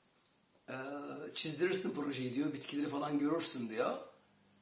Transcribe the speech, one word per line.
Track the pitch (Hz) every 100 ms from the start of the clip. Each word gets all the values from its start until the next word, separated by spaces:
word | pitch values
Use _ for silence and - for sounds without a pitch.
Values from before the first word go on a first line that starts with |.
| _ _ _ _ - _ -
"Ee, | 131 135 143 143 135 151
çizdirirsin | - 160 135 180 185 180 143
projeyi," | 143 131 127 120
diyor, | 156
"bitkileri | 135 - 143 143
falan | 143 147 147
görürsün," | 147 165 - 127 113
diyor. | 110 127 - - - - - - -